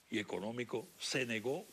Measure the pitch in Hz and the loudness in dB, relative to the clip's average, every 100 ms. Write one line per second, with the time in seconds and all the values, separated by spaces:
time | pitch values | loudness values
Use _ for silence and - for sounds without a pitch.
0 | - 110 104 92 101 120 117 123 - - | -2 -2 0 -2 -2 -2 0 -2 -4 -6
1 | - 143 123 110 113 156 - | 0 2 2 2 2 0 -2